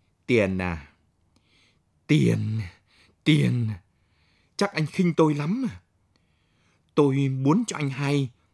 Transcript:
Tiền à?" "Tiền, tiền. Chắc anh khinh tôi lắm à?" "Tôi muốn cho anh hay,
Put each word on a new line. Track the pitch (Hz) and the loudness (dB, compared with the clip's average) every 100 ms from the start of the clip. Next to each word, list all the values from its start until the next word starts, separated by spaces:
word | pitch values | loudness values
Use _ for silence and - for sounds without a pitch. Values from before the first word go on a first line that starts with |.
| _ _ - | _ _ 0
Tiền | 117 98 92 | 2 2 0
à?" | 90 80 69 _ _ _ _ _ _ _ _ _ _ _ - | -4 -6 -12 _ _ _ _ _ _ _ _ _ _ _ 0
"Tiền, | 151 120 110 107 110 90 - _ _ _ _ | 2 4 0 -2 -4 -6 -12 _ _ _ _
tiền. | - 147 127 123 113 101 _ _ _ _ _ _ _ - | 0 2 2 0 -4 -6 _ _ _ _ _ _ _ -4
Chắc | 202 | -4
anh | 156 147 | -2 -4
khinh | - 175 | 0 0
tôi | 156 156 | 2 2
lắm | 143 151 240 233 | 0 -4 -4 -6
à?" | 92 _ _ _ _ _ _ _ _ _ _ _ | -8 _ _ _ _ _ _ _ _ _ _ _
"Tôi | - 143 135 139 | 2 2 2 -2
muốn | 131 135 202 226 | 0 2 2 0
cho | - | -4
anh | 143 | -6
hay, | 131 143 143 131 - _ | -4 -2 -2 -4 -8 _